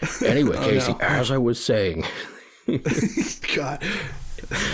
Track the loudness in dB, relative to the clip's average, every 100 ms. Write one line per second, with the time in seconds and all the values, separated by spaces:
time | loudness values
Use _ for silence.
0 | -6 0 2 4 4 2 2 2 2 0
1 | 0 2 2 2 2 2 2 2 2 0
2 | -4 -6 -10 -14 -20 -10 -2 -2 0 0
3 | 0 0 -4 -4 -4 -2 -2 -4 -4 -4
4 | -6 -8 -8 -8 -4 -2 -2